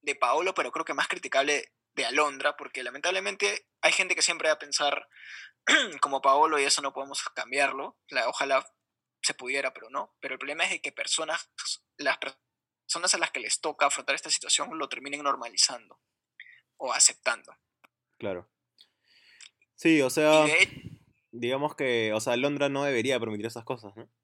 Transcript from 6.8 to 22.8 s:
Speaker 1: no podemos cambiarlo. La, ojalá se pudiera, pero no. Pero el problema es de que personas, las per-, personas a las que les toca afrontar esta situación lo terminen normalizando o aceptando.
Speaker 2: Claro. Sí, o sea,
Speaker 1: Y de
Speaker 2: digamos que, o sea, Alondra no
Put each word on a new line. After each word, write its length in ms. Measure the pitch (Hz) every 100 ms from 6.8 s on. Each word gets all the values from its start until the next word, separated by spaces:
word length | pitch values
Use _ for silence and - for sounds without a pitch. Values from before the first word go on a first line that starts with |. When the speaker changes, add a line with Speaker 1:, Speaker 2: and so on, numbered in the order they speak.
Speaker 1:
no 100 | 143
podemos 300 | 135 139 139 -
cambiarlo. 640 | - 113 135 139 135 170 - _
La, 200 | 135 117
ojalá 380 | - 139 135 - _ _ _ _ _
se 120 | -
pudiera, 380 | - 127 135 135
pero 160 | - 110
no. 260 | 135 202 _
Pero 140 | -
el 40 | 127
problema 260 | 135 151
es 60 | 185
de 120 | 180
que 100 | 147
personas, 580 | - - - 156 165 - - - - _ _
las 200 | 143 123
per-, 200 | 143 - _ _ _ _ _
personas 280 | 165 175
a 40 | 190
las 120 | 165
que 80 | 131
les 200 | 110 -
toca 260 | 160 151 143
afrontar 280 | 147 135 139
esta 140 | 156
situación 480 | - 107 - 147 160
lo 100 | 139
terminen 340 | - 135 143
normalizando 760 | 143 131 117 - - 123 107 - _ _ _ _ - - _ _
o 140 | 131
aceptando. 640 | 120 - - - - - - _ _ - _ _ _
Speaker 2:
Claro. 320 | 104 90 104 _ _ _ _ _ _ _ _ _ - _ _
Sí, 260 | _ 170 160
o 80 | 131
sea, 200 | 156 151
Speaker 1:
Y 120 | 156
de 260 | 151 160 196 - - - _ _ _
Speaker 2:
digamos 440 | 117 117 135 147 -
que, 360 | 135 120 110
o 60 | 107
sea, 120 | 120
Alondra 340 | 123 139 143 143
no 160 | 139